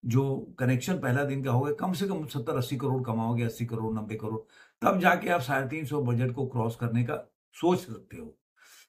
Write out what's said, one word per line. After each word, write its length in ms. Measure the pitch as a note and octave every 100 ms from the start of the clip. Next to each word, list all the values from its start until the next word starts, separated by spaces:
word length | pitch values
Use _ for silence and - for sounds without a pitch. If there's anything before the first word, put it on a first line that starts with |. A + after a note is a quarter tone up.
| -
जो 480 | A#2 C3+ C3+ - -
connection 400 | B2+ B2+ - F#3
पहला 260 | B2+ B2
दिन 200 | C#3 C3+
का 60 | C3+
होगा 220 | B2 C#3+
कम 200 | D3 F#3+
से 160 | F3+ G3
कम 180 | F3+ D3+
सत्तर 300 | C#3 A#2 D3
अस्सी 200 | A#2+ C3+
करोड़ 260 | C3 C3
कमाओगे, 420 | B2 A2+ A2+ A#2+
अस्सी 220 | A#2 - A#2
करोड़, 280 | A2+ A2
नब्बे 200 | A2 G#2
करोड़, 260 | G#2+ G#2+ A2 - - - _
तब 180 | - F#3+
जाके 280 | F3+ F3+ -
आप 120 | F3
साढ़े 280 | B2 C#3 C3
तीन 160 | D#3
सौ 180 | D3 D3
budget 300 | B2+ A#2+ B2+
को 140 | A#2+ B2+
cross 300 | B2 A2+ A#2
करने 280 | A#2 A#2
का 280 | B2 - - _ _
सोच 260 | - E3+ F3+
सकते 380 | - G#2+ - -
हो। 180 | - - _ _ - -